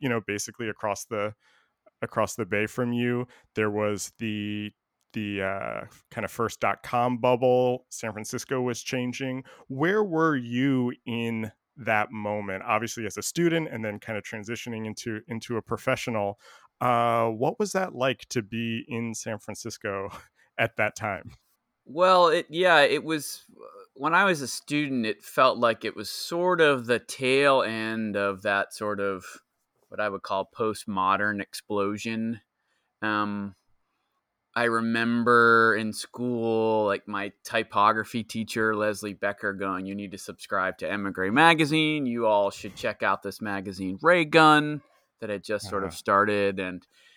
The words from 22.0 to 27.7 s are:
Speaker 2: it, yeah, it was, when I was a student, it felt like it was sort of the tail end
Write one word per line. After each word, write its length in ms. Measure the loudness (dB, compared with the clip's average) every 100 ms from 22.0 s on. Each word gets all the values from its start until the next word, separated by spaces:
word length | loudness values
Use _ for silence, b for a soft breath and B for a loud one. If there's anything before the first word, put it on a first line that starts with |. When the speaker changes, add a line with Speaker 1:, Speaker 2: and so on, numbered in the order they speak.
| 6 8 6
Speaker 2:
it, 180 | 4 0
yeah, 300 | 2 6 8
it 240 | 6 4
was, 400 | -2 -4 -6 -14 -18 -20 -20 -20 -20
when 180 | -6 0
I 120 | 4
was 180 | 4 2
a 60 | -2
student, 580 | -8 -4 -2 0 -2 -2
it 160 | -4
felt 340 | -4 4 4 4
like 280 | 2 2
it 100 | -4
was 160 | -6 -10
sort 500 | -8 -6 0 2 4
of 260 | 4 4 2
the 120 | -2
tail 640 | -2 -4 2 4 6 4
end 540 | 2